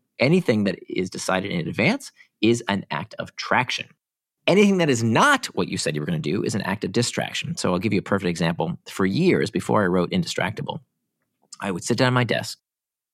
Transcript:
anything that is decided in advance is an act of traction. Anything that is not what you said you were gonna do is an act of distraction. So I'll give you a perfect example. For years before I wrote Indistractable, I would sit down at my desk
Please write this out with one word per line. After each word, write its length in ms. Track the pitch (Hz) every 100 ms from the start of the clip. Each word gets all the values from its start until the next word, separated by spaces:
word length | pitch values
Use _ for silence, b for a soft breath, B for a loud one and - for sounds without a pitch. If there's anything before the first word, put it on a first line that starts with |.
| _ -
anything 460 | 131 180 156 107
that 140 | 98 - -
is 220 | - 92
decided 400 | 92 - 92 98
in 160 | 90 82
advance 460 | 87 139 277 - b b _
is 220 | 107 117 -
an 160 | 98 -
act 240 | 73 - -
of 160 | 80 -
traction. 500 | - 107 127 - - _ _ _ _ _ -
Anything 300 | 190 208 185
that 120 | 156
is 140 | 113
not 420 | 113 135 277 277 -
what 220 | - 85
you 100 | 90
said 160 | -
you 80 | 76
were 40 | 76
gonna 120 | 78
do 240 | 78 95
is 140 | - 113
an 60 |
act 200 | - 104
of 80 | 92
distraction. 640 | 117 120 - - - - 85
So 160 | 98
I'll 60 | 90
give 140 | 104
you 80 | 98
a 20 |
perfect 260 | - 98 90
example. 480 | 85 82 82 82 - -
For 180 | - 95
years 460 | 135 180 87 85
before 320 | 92 - 110
I 20 | 92
wrote 240 | 90 85
Indistractable, 720 | 90 82 - - - - - - _ _ _ _ _ _ -
I 100 | 98
would 140 | 87
sit 120 | - 117
down 120 | 127
at 40 |
my 120 | 127
desk 340 | 117 - - - _ _ _ _ _